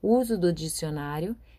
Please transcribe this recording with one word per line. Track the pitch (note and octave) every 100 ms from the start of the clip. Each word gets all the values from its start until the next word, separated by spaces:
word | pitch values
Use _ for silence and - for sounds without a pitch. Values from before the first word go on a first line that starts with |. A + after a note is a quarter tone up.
Uso | G3 A#3+ B3 A3+
do | F3
Dicionário | E3 D#3+ - D#3 D3+ C#3+ D3 E3+ A#3 -